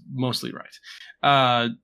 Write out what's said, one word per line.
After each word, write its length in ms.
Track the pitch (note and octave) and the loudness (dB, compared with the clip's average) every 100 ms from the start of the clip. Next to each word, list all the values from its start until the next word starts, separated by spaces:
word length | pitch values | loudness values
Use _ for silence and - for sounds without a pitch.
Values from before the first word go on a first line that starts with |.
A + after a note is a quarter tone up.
| - | -10
mostly 400 | B2+ B2+ - - | -6 -4 -4 -8
right. 260 | - - - - - - - | -12 -16 -20 -20 -20 -20 -2
Uh, 480 | C#3 C#3 B2+ A#2+ A#2 A#2 | 2 4 4 2 0 -6